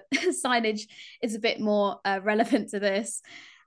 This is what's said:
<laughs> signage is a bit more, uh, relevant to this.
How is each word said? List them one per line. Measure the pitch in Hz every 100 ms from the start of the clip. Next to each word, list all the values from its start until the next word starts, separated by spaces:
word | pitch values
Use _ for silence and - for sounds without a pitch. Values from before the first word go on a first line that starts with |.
| -
<laughs> |
signage | 269 359 294 254 240 220 214 - - - -
is | 240 220
a |
bit | 226 -
more, | 214 208 202 -
uh, | 196 196
relevant | 196 214 220 240 202
to | 202
this. | 202 196 226 - - - - -